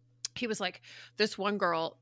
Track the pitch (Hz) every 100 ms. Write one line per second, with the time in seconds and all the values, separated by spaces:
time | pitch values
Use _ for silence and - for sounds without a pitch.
0 | _ _ - - 240 - 185 - - -
1 | - - 208 - 196 202 185 165 165 -